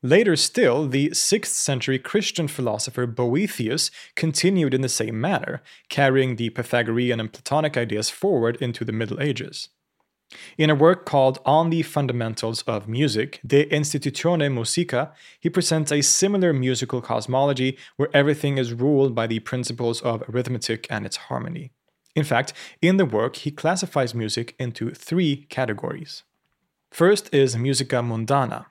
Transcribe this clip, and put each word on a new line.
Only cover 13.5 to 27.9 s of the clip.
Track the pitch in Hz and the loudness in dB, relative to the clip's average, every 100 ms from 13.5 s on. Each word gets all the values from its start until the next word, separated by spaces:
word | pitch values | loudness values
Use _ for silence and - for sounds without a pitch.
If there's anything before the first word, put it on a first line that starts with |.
| 139 147 | 2 4
Institutione | 147 147 151 147 135 165 175 143 | 0 -2 -4 -6 -4 -2 0 0
Musica, | 131 117 - 175 123 156 - - - | -2 -2 -2 -2 -2 -4 -10 -20 -6
he | 170 | -4
presents | 180 170 160 147 | -2 0 0 0
a | 147 | 0
similar | 143 - 196 202 180 | 2 2 2 2 2
musical | 143 127 123 131 123 | 2 0 -2 -2 -6
cosmology | 117 117 107 131 139 135 131 135 - _ | -2 -4 -2 0 2 2 0 -2 -12 _
where | 143 | 2
everything | 143 143 147 147 135 | 4 4 2 0 0
is | 120 | -2
ruled | 117 131 143 135 | 0 2 4 4
by | 117 113 | 2 -2
the | 113 | -2
principles | - 127 123 120 117 113 | -4 -6 -6 -4 -4 -2
of | 123 113 - | -2 -4 -4
arithmetic | 120 123 120 - 113 - | -4 -2 -4 -4 -6 -4
and | 107 | -6
its | 98 - | -6 -10
harmony. | - 127 120 - 139 _ _ _ _ | -8 -8 -6 -10 -12 _ _ _ _
In | - | -4
fact, | 147 120 143 - - - | 2 0 0 -8 -20 0
in | 165 190 | 2 4
the | |
work, | 165 110 117 - | 2 2 -2 -4
he | - | -8
classifies | 147 160 180 180 - 123 | -2 -2 0 -2 -2 -2
music | 117 107 104 117 - | -2 -4 -4 -6 -8
into | 127 117 117 | -8 -6 -8
three | - - 170 170 139 - | -8 -4 0 2 0 -6
categories. | - 127 101 - - 156 - _ _ _ _ _ _ _ | -4 -4 -4 -6 -8 -12 -16 _ _ _ _ _ _ _
First | - 170 202 - | 2 4 4 2
is | 147 135 117 | 2 4 2
musica | 127 131 135 | 0 0 0